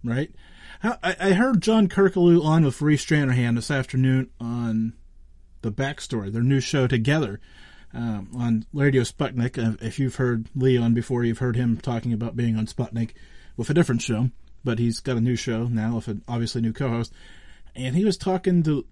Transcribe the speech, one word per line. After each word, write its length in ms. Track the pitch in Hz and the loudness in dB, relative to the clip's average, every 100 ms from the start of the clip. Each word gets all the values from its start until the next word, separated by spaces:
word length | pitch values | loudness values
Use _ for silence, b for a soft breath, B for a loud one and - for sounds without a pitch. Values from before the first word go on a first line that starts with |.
right? 280 | 123 120 156 - B B B B | -2 -4 -4 -8 B B B B
How, 180 | 226 240 | -4 -2
I, 140 | 175 185 | -4 -2
I 120 | 190 | 2
heard 280 | 185 247 226 | 4 4 4
John 260 | 185 220 202 | 4 4 4
Kirkaloo 540 | - 196 190 175 170 | 4 2 6 6 6
on 220 | 156 160 | 6 4
with 160 | 151 - | 4 2
Reese 240 | 147 151 | 2 2
Stranahan 520 | - 156 139 127 120 117 | 2 0 2 2 2 0
this 140 | 113 | -2
afternoon 600 | 143 127 131 131 131 127 - | -4 -2 0 2 2 0 -8
on 520 | 117 120 117 110 113 117 - - - - - - | -8 -6 -2 -2 -2 -6 -20 -20 -20 -20 -20 -8
The 100 | 113 | -8
Backstory, 580 | 101 135 143 - 123 98 | -4 -4 -6 -8 -6 -6
their 100 | 110 | -2
new 180 | 120 135 | 2 2
show 260 | 127 151 127 | 2 0 2
together, 540 | 127 113 151 127 104 B B B B B | 2 2 0 0 -6 B B B B B
um, 360 | - 117 107 95 127 | -8 -6 -6 -8 -6
on 300 | 120 113 113 | 0 0 -2
Radio 300 | 147 143 131 | 0 2 4
Sputnik. 560 | 120 - 143 127 120 - | 0 -2 -4 -2 -4 0
Uh, 180 | 113 110 | -2 -2
if 180 | 113 - | -6 -4
you've 180 | 135 - | -4 0
heard 320 | 127 117 113 | -2 -2 -4
Lee 220 | 139 131 127 | 0 2 4
on 160 | 117 | 4
before, 300 | 117 117 123 | 2 0 -2
you've 140 | 120 113 | -2 -2
heard 180 | 127 120 | -2 0
him 220 | 123 113 | 0 -2
talking 340 | - 120 123 | -2 -6 -4
about 240 | 117 113 117 | -4 -4 -2
being 200 | 120 110 | -2 0
on 100 | 110 | -4
Sputnik 440 | - 127 113 117 - b b b - | -4 -6 -4 -6 -6 b b b -10
with 140 | 117 | -2
a 40 | |
different 280 | 151 170 117 | 0 2 0
show, 280 | - 110 127 - - - | -2 -2 -2 -4 -20 -10
but 160 | 123 117 | -6 -2
he's 220 | 117 113 | -2 -2
got 160 | - 123 | -4 -2
a 40 | |
new 140 | 117 | 0
show 300 | 120 - 113 | 0 -2 -4
now 320 | 117 113 110 117 | -2 -2 -2 -4
with 120 | 110 | -6
an 140 | 101 - | -10 -8
obviously 320 | 120 117 123 | -6 -4 -2
new 120 | 113 | -4
co-host. 400 | 110 135 117 113 b b b b b b | -2 -4 -2 -6 b b b b b b
And 220 | - 127 135 | -10 -4 0
he 80 | |
was 120 | 208 180 | 0 0
talking 460 | - 185 190 175 | -2 -2 2 2
to 200 | 156 147 - | 2 0 -4